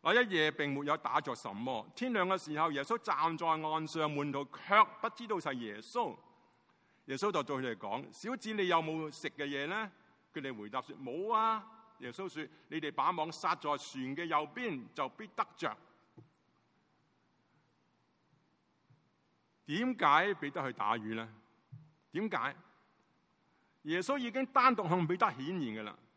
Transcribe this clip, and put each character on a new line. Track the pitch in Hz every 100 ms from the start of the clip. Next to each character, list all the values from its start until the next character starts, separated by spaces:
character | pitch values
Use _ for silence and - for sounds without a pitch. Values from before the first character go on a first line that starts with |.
那 | 151 226
一 | 240
夜 | 175 156
並 | 151 143
沒 | 139 143
有 | 156
打 | - 139
着 | 139
什 | 117 -
麼。 | 101 123 120 - -
天 | 254
亮 | 220 185
嘅 | 190
時 | 151 151
候， | 160
耶 | 139
穌 | 139 226
站 | - 143 160 160
在 | 165
岸 | 160 156 156 160
上， | 165 151
門 | 143 147
徒 | 139
卻 | 143 - - 202 208 -
不 | 233
知 | - 233
道 | 196
是 | 156 131
耶 | 113 104
穌。 | - 240 196 - - _ _ _ _ _ _ _ -
耶 | 135
穌 | 202
就 | 175
對 | 135 139
佢 | 127
哋 | 107
講： | 104 117 143
「小 | - 202 254
子， | 220
你 | 214 180
有 | 170
冇 | 160 160 156
食 | - 151
嘅 | - 143
嘢 | 139 147
呢？」 | 208 214 _ _ _ _
佢 | 156
哋 | 135 113
回 | 104
答 | 127
說： | - 131
「冇 | 127 147 208
啊。」 | 220 220 220 202 - - _
耶 | 123
穌 | 120 190
說： | 156 143 - _
「你 | 156
哋 | 151
把 | 139 143
網 | 175 160
撒 | 160 170 175
在 |
船 | 151 143 - 131 131
嘅 | 139 170
右 | 151 151
邊， | 160 240 139 113
就 | - 135
必 | - 214
得 | - 214 -
着。」 | 110 107 - _ _ - - _ _ _ _ _ _ _ _ _ _ _ _ _ _ _ _ _ _ _ _ _ _ _ _ _ _ - _ _ _ _ _ _
點 | - 160 247 240
解 | 151 151 196
彼 | 196 147
得 | 160
去 | 135 -
打 | 104 113
魚 | 107 113
呢？ | 113 107 _ _ _ - - _ _
點 | 160 214
解？ | 160 127 139 - _ _ _ _ _ _ _ _ _ _ _
耶 | 147 170
穌 | 185 277
已 | 240
經 | 247 262
單 | 269 254 233
獨 | 175
向 | 180
彼 | 165 180
得 | 214
顯 | 120 139
現 | 185
㗎 | 127 110
喇。 | 107 - _